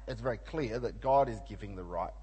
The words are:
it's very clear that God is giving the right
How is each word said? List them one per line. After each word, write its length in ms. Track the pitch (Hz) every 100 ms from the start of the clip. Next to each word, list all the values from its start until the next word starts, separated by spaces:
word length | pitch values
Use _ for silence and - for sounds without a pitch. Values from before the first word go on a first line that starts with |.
| -
it's 140 | 117
very 160 | 123 113
clear 400 | - 160 123 113
that 240 | 117 107
God 260 | 131 139 131
is 120 | 107 -
giving 260 | 104 104 95
the 80 |
right 300 | 87 87 90 -